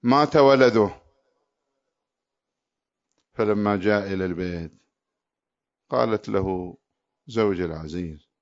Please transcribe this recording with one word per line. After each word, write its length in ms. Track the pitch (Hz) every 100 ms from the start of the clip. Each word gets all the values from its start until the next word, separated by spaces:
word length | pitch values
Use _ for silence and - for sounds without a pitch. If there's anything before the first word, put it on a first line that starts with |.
مات 320 | 120 139 147 160
ولده، 640 | 135 135 131 113 104 - _ _ _ _ _ _ _ _ _ _ _ _ _ _ _ _ _ _ _ _ _ _ _
فلما 420 | - 107 104 104 104
جاء 380 | 95 104 98
إلى 120 | 95 92
البيت 460 | 85 90 87 82 _ _ _ _ _ _ _ _ _ _ _ _
قالت 400 | 127 120 107 -
له: 480 | 104 95 92 90 85 _ _ _ _ -
"زوجي 380 | 113 107 92 87
العزيز 640 | 78 78 82 87 73 _ _